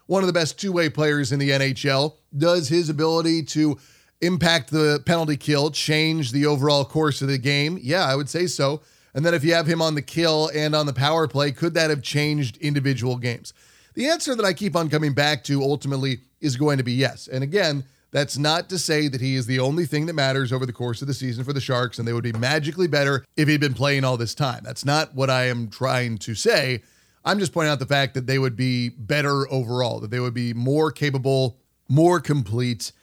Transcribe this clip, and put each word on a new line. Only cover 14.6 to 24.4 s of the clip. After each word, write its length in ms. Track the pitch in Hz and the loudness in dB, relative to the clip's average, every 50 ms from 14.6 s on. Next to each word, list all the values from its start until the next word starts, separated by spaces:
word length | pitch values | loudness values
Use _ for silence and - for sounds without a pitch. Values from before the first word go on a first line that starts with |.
| 208 190 143 | -2 -2 0
on 160 | 175 165 151 | 0 0 0
coming 240 | 156 151 156 147 131 | 0 0 0 0 2
back 300 | 143 143 147 151 - - | 2 2 2 0 -2 -2
to 180 | - 143 139 | -2 0 0
ultimately 540 | 135 139 147 - - 139 139 135 131 135 127 - - _ _ _ | 0 0 0 -2 -2 -4 -4 -2 -2 -2 -4 -6 -8 _ _ _
is 160 | 156 147 123 | -4 -4 0
going 220 | 123 147 151 143 135 | 0 2 2 2 2
to 40 | |
be 120 | 123 123 120 | 0 0 0
yes. 340 | 127 135 123 - - - - | 0 0 0 -2 -6 -12 -8
And 160 | 131 131 139 | -6 -4 -4
again, 400 | 143 165 208 185 156 143 139 135 - _ _ _ _ | 0 0 0 2 0 0 -2 -6 -10 _ _ _ _
that's 260 | - 139 143 - - | -2 -2 -2 -2 -2
not 320 | 131 147 151 160 175 180 - | -2 0 0 0 0 -2 -4
to 60 | 190 | -6
say 300 | 170 - - 156 151 151 | -4 -2 0 0 0 0
that 140 | 143 123 123 | 0 -2 -2
he 160 | 127 135 135 | -2 -2 0
is 100 | 131 120 | -2 0
the 140 | 113 131 127 | 0 0 0
only 260 | 127 135 151 170 170 | 2 0 0 0 -2
thing 200 | 135 151 147 156 | 0 -2 -2 -2
that 80 | 170 165 | -2 -2
matters 380 | 151 135 135 135 135 135 113 | 0 0 2 2 0 0 -2
over 140 | 131 127 131 | -2 -2 -4
the 60 | 123 | -4
course 280 | 107 - 123 120 117 - | -6 -6 -6 -6 -6 -6
of 60 | 135 | -6
the 80 | 139 139 | -6 -6
season 300 | - 131 127 113 117 127 | -4 -6 -6 -6 -6 -6
for 80 | 131 | -6
the 80 | 143 135 | -4 -4
Sharks, 400 | - - 127 120 123 117 - - | -2 0 0 0 0 -2 -4 -6
and 80 | 113 117 | -4 -4
they 40 | |
would 120 | 120 117 107 | -2 -2 -2
be 80 | 120 | -4
magically 560 | 110 113 120 131 151 160 143 160 156 180 185 165 | -2 -2 0 0 0 0 -2 -2 -2 -2 0 0
better 360 | 147 147 139 139 139 127 - _ _ | 2 2 2 2 0 -2 -4 _ _
if 100 | - 151 | 0 2
he'd 140 | 143 151 147 | 4 4 2
been 120 | 147 143 | 2 0
playing 300 | 123 110 135 143 143 139 | 0 0 0 0 0 2
all 140 | 135 131 127 | 0 0 0
this 180 | 117 117 107 - | -2 -4 -6 -4
time. 280 | - | -2